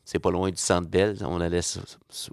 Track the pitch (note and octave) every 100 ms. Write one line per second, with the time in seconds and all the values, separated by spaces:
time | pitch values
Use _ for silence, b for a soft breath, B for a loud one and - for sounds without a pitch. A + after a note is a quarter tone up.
0 | - F2 F#2 F2 F#2+ F2+ - F2+ E2+ F#2
1 | G#2 G2+ E2 F2 E2+ F2 E2+ F#2 - -
2 | _ - -